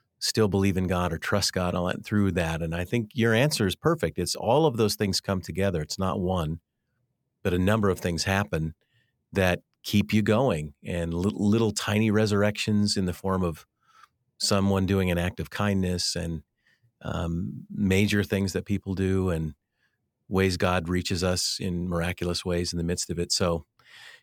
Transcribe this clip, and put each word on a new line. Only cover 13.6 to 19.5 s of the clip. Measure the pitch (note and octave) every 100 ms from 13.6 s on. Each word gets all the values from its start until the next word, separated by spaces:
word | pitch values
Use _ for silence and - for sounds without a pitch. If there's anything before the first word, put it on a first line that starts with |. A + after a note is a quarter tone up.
| - _ _ _ - _ _ _
someone | - G2+ G2 G2 F#2+
doing | G2 F#2
an | F2
act | F2 -
of | D#2+
kindness, | - G#2 G2 F2+ F2+ - F2
and, | E2+ E2 - _ _ _ _ _
um, | - D#2+ E2+ E2+ G2 - -
major | - G2+ F#2+ G#2 G#2
things | F#2+ G2 G2
that | F2 -
people | G2 - F#2
do, | F#2+ F#2+ F#2
and | E2 D#2+